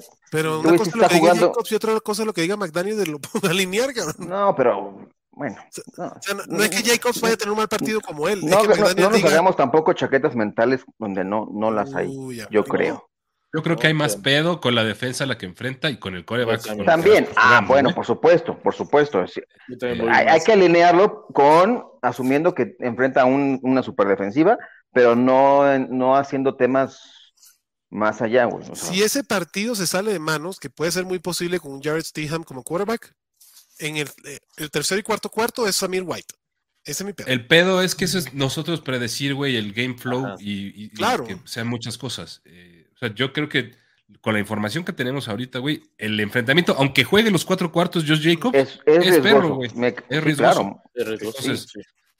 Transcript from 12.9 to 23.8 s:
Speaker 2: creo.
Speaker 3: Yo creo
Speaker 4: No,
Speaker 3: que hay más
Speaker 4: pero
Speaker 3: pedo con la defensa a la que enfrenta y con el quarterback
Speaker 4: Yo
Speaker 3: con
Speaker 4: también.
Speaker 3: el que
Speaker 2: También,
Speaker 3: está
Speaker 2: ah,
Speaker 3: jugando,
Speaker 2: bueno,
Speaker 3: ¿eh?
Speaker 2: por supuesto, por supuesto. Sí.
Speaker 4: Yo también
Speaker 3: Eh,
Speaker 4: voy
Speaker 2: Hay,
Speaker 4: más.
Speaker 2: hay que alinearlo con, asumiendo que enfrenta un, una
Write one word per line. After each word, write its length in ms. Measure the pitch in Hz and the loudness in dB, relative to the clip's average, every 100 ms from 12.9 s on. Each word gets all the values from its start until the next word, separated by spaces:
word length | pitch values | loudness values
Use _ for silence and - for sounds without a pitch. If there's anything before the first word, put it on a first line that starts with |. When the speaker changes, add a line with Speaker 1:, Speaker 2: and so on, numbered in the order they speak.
| 269 | -4
Speaker 2:
creo. 120 | - _ _ _ _ | -14 _ _ _ _
Speaker 3:
Yo 80 | 160 | -4
creo 120 | 160 160 | -2 0
Speaker 4:
No, 60 | |
Speaker 3:
que 60 | 156 | 2
hay 60 | |
más 200 | 156 147 - | 2 0 -2
Speaker 4:
pero 80 | |
Speaker 3:
pedo 380 | 135 143 165 165 | 0 0 0 -2
con 140 | 135 120 | 0 0
la 100 | 110 | 0
defensa 400 | 101 127 123 135 | -4 -8 -6 -6
a 20 | |
la 100 | 120 | -6
que 80 | 92 | -10
enfrenta 440 | 87 123 135 160 | -10 -10 -6 -8
y 60 | 113 | -6
con 160 | 98 90 | -10 -10
el 80 | 85 | -6
quarterback 360 | 117 113 113 | -4 -2 -2
Speaker 4:
Yo 140 | 113 107 | -6 -4
Speaker 3:
con 80 | 95 | 0
Speaker 4:
también. 0 | |
Speaker 3:
el 0 | |
que 40 | |
Speaker 2:
También, 340 | - 131 202 - | 4 6 4 4
Speaker 3:
está 160 | - | 4
Speaker 2:
ah, 60 | 120 | 6
Speaker 3:
jugando, 180 | 123 101 | 6 6
Speaker 2:
bueno, 220 | 135 131 | 4 4
Speaker 3:
¿eh? 40 | |
Speaker 2:
por 120 | - - | 0 -2
supuesto, 520 | 113 156 170 - - | 2 4 4 2 -4
por 160 | - | -2
supuesto. 540 | - 98 143 147 98 90 | -2 2 2 4 0 -2
Sí. 140 | - - _ - | -6 -14 _ -20
Speaker 4:
Yo 100 | 123 | -8
también 220 | 123 120 | -6 -2
Speaker 3:
Eh, 40 | 113 | 2
Speaker 4:
voy 80 | 127 | 2
Speaker 2:
Hay, 100 | - | 4
Speaker 4:
más. 80 | 160 | 4
Speaker 2:
hay 60 | |
que 120 | 165 | 6
alinearlo 720 | 214 175 170 175 175 214 - - | 6 6 6 6 6 4 0 -4
con, 500 | - 143 160 190 240 - _ | 4 6 6 4 0 -6 _
asumiendo 540 | 123 120 127 139 170 165 | -4 -2 0 2 2 0
que 220 | 110 - | -4 -4
enfrenta 460 | 123 117 131 135 127 | -6 0 2 4 4
un, 340 | 135 139 127 | 2 0 -2
una 220 | 127 131 | 0 0